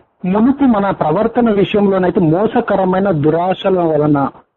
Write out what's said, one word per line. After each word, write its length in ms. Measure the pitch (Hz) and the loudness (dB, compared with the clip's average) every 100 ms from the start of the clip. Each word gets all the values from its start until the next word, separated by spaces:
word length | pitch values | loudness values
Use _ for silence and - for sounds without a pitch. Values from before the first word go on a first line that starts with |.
| _ _ 180 | _ _ -4
మునుపు 380 | 202 240 277 | 0 2 2
మన 280 | 277 208 196 | 2 2 0
ప్రవర్తన 600 | - 160 165 226 247 233 | -2 -2 0 0 0 0
విషయంలోనైతే 680 | 202 190 208 202 190 180 170 | 0 0 0 0 0 0 0
మోసకరమైన 920 | 160 165 220 240 226 196 185 185 196 | 0 0 0 -2 -2 -2 0 0 0
దురాశల 680 | 160 147 165 180 185 196 185 | 0 0 0 -2 -2 -2 0
వలన, 500 | 170 151 151 143 135 - _ | 0 0 2 0 -2 -6 _